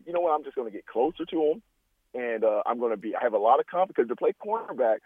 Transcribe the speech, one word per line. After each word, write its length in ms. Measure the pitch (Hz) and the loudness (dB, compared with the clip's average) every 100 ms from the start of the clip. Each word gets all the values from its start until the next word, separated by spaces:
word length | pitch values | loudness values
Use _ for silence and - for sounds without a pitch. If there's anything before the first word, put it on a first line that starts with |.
| 151 | -6
"You 80 | |
know 80 | 175 | -2
what? 120 | 175 | 2
I'm 100 | 151 | 0
just 120 | 135 135 | -2 -8
gonna 160 | 117 | -8
get 160 | 98 - | -10 -8
closer 380 | 110 131 - 165 | -2 -2 -2 -6
to 180 | 170 | 0
him, 180 | 151 208 _ _ _ _ _ | 0 0 _ _ _ _ _
and, 300 | 127 120 113 | -8 -4 0
uh, 200 | 110 104 - | 2 2 0
I'm 140 | 120 | -2
gonna 180 | 120 107 | -2 -2
be, 180 | 110 - | -4 -2
I 60 | |
have 120 | 120 | 0
a 40 | 104 | 2
lot 220 | 107 139 | 6 4
of 80 | 156 | 4
confidence." 280 | 175 190 - | 0 0 0
'Cause 120 | 120 | 0
to 80 | 120 | 2
play 180 | - | 0
cornerback, 680 | - 208 226 220 180 240 110 | -2 -6 -6 -6 0 2 2